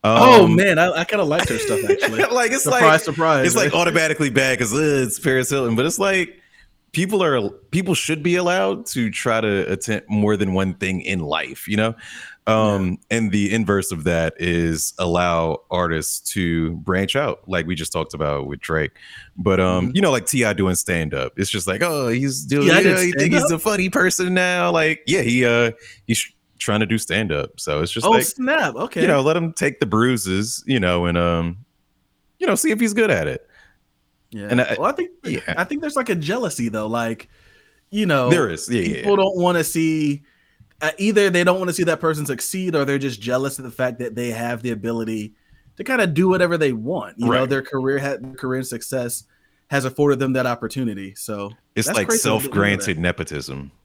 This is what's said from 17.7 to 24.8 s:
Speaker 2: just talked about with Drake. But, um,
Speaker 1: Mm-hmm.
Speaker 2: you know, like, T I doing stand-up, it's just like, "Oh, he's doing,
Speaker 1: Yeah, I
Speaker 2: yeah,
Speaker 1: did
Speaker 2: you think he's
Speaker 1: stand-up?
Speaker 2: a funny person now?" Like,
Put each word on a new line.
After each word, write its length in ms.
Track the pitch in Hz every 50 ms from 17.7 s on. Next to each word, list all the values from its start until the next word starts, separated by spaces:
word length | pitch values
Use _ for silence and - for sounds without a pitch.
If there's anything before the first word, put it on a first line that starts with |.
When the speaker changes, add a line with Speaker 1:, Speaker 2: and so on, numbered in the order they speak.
| 90
Speaker 2:
just 180 | 78 80 -
talked 220 | - 85 80 - -
about 320 | 71 78 73 73 69 67
with 140 | 69 71 69
Drake. 320 | - - 80 78 76 69 _ - - - - - - - _
But, 240 | - 90 98 95 92
um, 280 | 92 92 90 92 90 123
Speaker 1:
Mm-hmm. 80 | 127
Speaker 2:
you 40 | 190
know, 80 | 202 165
like, 120 | 135 120 92
T 180 | - - 131 117
I 80 | 107 101
doing 220 | 87 98 92 90
stand-up, 560 | - - - 90 85 80 78 73 67 64 65 _
it's 140 | - 98 -
just 160 | - 95 -
like, 160 | - 92 -
"Oh, 260 | 170 175 156 147 131 120
he's 360 | 117 123 135 139 131 139 147
doing, 220 | 139 139 143 143 -
Speaker 1:
Yeah, 60 | 165
I 20 | 190
Speaker 2:
yeah, 40 | 190 190 185
Speaker 1:
did 120 | 185 180
Speaker 2:
you 60 | - -
think 180 | 139 - -
he's 80 | - -
Speaker 1:
stand-up? 180 | - - 165 160
Speaker 2:
a 20 |
funny 280 | - 220 208 196 185 185
person 420 | - 185 180 185 - - 185 180
now?" 380 | 185 185 180 180 180 180 175 175
Like, 320 | 170 165